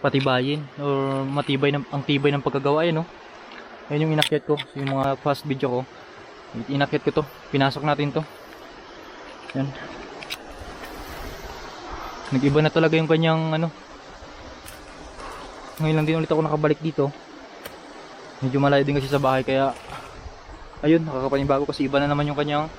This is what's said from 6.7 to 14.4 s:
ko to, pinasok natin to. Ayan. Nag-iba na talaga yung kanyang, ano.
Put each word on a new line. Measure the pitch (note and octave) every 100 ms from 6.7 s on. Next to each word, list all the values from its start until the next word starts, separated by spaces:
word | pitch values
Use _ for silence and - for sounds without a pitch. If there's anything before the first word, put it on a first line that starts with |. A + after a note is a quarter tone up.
| C#3 C#3+ D3 -
ko | -
to, | D3 - -
pinasok | C#3+ C#3 C3+ D3
natin | D3 D3
to. | C#3 D3+ - - - - - - - - - - - - C3+
Ayan. | C#3 C3 - - - - - - - - - - - - - - - - - - - - - - - - - C3+
Nag-iba | C#3 C#3+
na | D#3
talaga | E3 D#3+ D#3+
yung | D#3+
kanyang, | D#3+ E3 D#3+ D#3+ D#3
ano. | E3 - - - - - - -